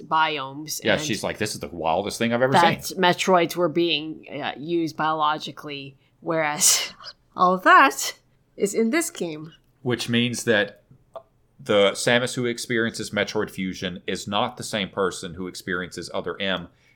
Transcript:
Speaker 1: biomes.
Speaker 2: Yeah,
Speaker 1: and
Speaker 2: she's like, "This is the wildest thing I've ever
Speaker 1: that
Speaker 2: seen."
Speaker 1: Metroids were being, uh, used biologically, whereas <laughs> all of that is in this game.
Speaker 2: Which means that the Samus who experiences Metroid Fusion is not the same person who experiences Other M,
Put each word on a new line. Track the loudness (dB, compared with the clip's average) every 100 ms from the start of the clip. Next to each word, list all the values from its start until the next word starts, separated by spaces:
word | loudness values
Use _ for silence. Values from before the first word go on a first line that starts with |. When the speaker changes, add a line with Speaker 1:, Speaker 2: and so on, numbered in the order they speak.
| -2
Speaker 1:
biomes. | -2 0 -6 -8 -10 -10 -6
Speaker 2:
Yeah, | 0
Speaker 1:
and | 0
Speaker 2:
she's | 0 -4
like, | -4 -4
"This | -4
is | -4
the | -10
wildest | -4 0 0 0 -2
thing | 0
I've | 2
ever | 4
Speaker 1:
that | 4 4 2 -6
Speaker 2:
seen." | 0
Speaker 1:
Metroids | 2 2 4 4 2 0
were | 0
being, | 0 0 -2 -4 -12 -12 -8
uh, | -8 -8
used | -4 -2 -2 -2
biologically, | -2 0 0 -2 -6 -14 -14 -12 -14 -20 _ _
whereas | -4 -2 0 2 2 2 -2 -10 -20
<laughs> | -20 _ 2
all | 4
of | 4
that | 8 10 8 4 -6 -8 _ _ _ -4
is | -2
in | 2 2
this | 2 -2
game. | -4 -6 -6 -14 _ _ _
Speaker 2:
Which | -2 -2 2
means | 0 0 -2
that | 2 2 2 -4 _ -20 _ -20 _ _ _ _
the | 2 6 6
Samus | 4 2 2 2
who | -4
experiences | -4 -4 -4 0 0 -4 -6
Metroid | -2 -2 -2 -4
Fusion | -4 -6 -4 -8 -8 -8
is | -8 -4
not | -2 -2 -6
the |
same | -8 -6 -6
person | -2 -2 -2 -12
who | -10 -10
experiences | -10 -6 -6 -6 -10 -8
Other | -6 -6 -6
M, | -4 -4 -6 _ _